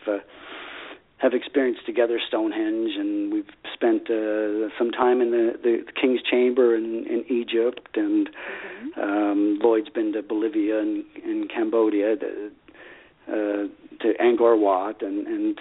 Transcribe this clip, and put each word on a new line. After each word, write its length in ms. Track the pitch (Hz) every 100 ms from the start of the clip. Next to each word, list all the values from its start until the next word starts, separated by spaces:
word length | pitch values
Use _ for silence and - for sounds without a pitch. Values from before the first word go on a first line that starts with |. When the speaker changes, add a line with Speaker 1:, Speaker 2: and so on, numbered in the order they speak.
| -
Speaker 1:
uh, 100 | 101 - - - - - - - - _ -
have 140 | 131
experienced 540 | 127 - 143 127 113 -
together 340 | 110 117 117 -
Stonehenge, 640 | 117 110 104 110 110 113 98
and 340 | 101 104 104
we've 160 | 104 101 - -
spent, 380 | - 120 110 -
uh, 580 | 110 107 107 107 104 107 -
some 140 | 120
time 320 | 113 127 123
in 80 | 117
the, 220 | 117 113 -
the 120 | 123 117 - -
King's 220 | 131 120 -
Chamber 440 | 123 123 123 120
in, 320 | 113 113 113 -
in 160 | 117 117
Egypt, 680 | 120 113 113 120 120 - 110
and 320 | 104 104 98 - - - - -
Speaker 2:
Mm-hmm. 240 | 262 -
Speaker 1:
um, 580 | 101 104 104 101 104 101
Lloyd's 260 | 117 110 107
been 240 | 120 107
to 100 | 104
Bolivia 560 | 101 110 110 107 104 110
and, 220 | 107 104 104 -
and 260 | 113 107 101
Cambodia, 640 | - 110 113 110 104 104 107
the, 340 | - - 104 - - - - - - _ -
uh, 720 | 110 104 101 98 - - -
to 100 | 113 -
Angkor 360 | 120 117 117 113
Wat, 400 | 101 92 101 107
and, 240 | 101 101 107
and 320 | 107 107 104